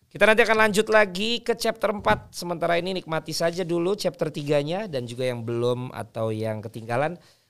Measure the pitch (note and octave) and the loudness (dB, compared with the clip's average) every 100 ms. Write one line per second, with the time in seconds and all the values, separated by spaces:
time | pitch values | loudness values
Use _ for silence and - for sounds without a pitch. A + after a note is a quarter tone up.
0 | _ - G3+ A3 A3 A3 A3 G3 A3 G#3+ | _ 2 4 6 6 6 4 4 4 4
1 | G#3 F3+ G#3+ A#3 A#3 A#3 A3+ A3 G3+ G#3 | 4 2 -2 -2 -2 -2 -2 -2 -2 0
2 | G#3+ G#3+ - - F3 E3+ E3 E3+ F3 F#3 | 0 0 -2 -10 -6 -4 0 0 0 -6
3 | D#3 D#3+ D#3 D#3 E3+ E3+ F3 E3+ E3+ G#3 | -4 -6 -4 -2 -2 -2 -2 0 0 0
4 | F#3 - D#3+ D#3+ C#3+ D3 C#3+ F3+ A3 C#3 | -2 -2 -4 -4 0 2 2 -4 -4 -6
5 | A#2+ A#2+ B2+ A#2+ A2+ A#2 A#2+ B2 B2 - | -6 -4 -2 -2 -4 0 0 0 -4 -10
6 | G#2+ A2+ A2+ A2 A2 G#2+ G#2+ A#2 A2 A#2+ | -10 -4 -4 -2 -4 -4 -8 -12 -4 -2
7 | D3+ F3 - _ _ | -2 -4 -16 _ _